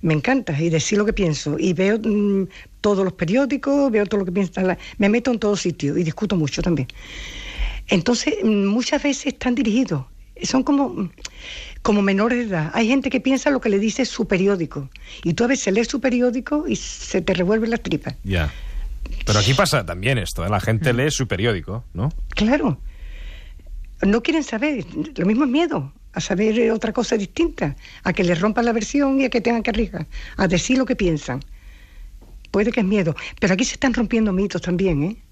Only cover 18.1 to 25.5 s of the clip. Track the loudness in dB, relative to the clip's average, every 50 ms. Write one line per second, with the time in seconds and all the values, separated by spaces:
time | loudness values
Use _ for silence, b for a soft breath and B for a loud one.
18.1 | -10 -8 -4 -2 0 0 0 0 -2 B B B B B B B B -8 -8 -6
19.1 | -6 -4 -2 0 2 2 4 4 4 4 4 4 4 0 0 -2 -6 -2 0 0
20.1 | 0 0 0 -4 -4 -4 -2 0 0 0 2 2 0 2 2 2 2 2 2 2
21.1 | 2 0 -2 -2 0 0 2 2 2 0 -2 -6 -8 -8 -8 -10 -6 -2 -2 -2
22.1 | -2 -4 -6 -6 -2 0 2 2 4 2 2 0 0 -2 B B B B B B
23.1 | B B B B B B B B B B B -14 -12 -12 -12 -12 -8 -2 0 2
24.1 | 2 2 2 2 0 0 0 -2 -4 -2 -2 -2 -2 -2 -6 -8 -6 -8 -8 -6
25.1 | -4 -2 0 2 2 2 2 2